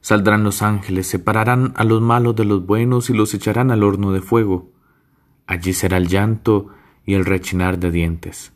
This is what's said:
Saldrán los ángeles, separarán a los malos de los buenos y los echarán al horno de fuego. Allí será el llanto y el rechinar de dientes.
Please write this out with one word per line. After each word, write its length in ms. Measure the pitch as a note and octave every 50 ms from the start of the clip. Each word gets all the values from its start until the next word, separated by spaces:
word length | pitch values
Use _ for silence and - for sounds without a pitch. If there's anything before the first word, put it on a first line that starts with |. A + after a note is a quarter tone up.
| _ -
Saldrán 360 | A2 G#2+ G2 G#2+ G#2 G#2 G#2+
los 180 | G#2 G2+ -
ángeles, 460 | G#2+ G#2 G#2+ G2+ F#2+ - F#2+ F#2 F#2 -
separarán 640 | - F#2 - - G#2 A2 A2 A#2 B2 B2+ B2+ B2+ B2+
a 80 | - A2+
los 180 | A2 A2 A2+
malos 320 | A2+ A#2 A#2 A#2+ A#2+ A#2 A2+
de 100 | A2 A2
los 200 | G2+ G#2 G2 F2+
buenos 440 | F#2 G#2 A2 A#2 B2 B2+ B2 A#2+ -
y 40 | A#2+
los 200 | G#2+ G#2+ G#2 -
echarán 380 | G2 - A2 G#2 A2+ B2+ C3
al 120 | A#2+ A2 G#2
horno 300 | G2+ G2 G2 G2+ G2 F#2+
de 80 | F#2+
fuego. 500 | F#2 - A#2 A#2 A2 G2+ F#2+ F2+ F2+ - _ _ _ _ _ _ _ _ _ _ _ _ _ _ _ -
Allí 260 | F#2 F2 E2+ F#2+ F#2
será 240 | - - F2+ F#2 F#2
el 100 | F2+ E2+
llanto 640 | F#2 G2 G2+ G#2+ A2+ A2 - A#2 A2 G2+ G2+ G2+ - - _ _ _ _ _
y 100 | - G2
el 100 | G2 F#2
rechinar 520 | F#2 F#2+ F#2 F2+ - - F2+ F2+ F#2 F#2 F2+
de 140 | F2 F2
dientes. 600 | E2 E2+ E2 E2 E2 E2 - E2 - - - - _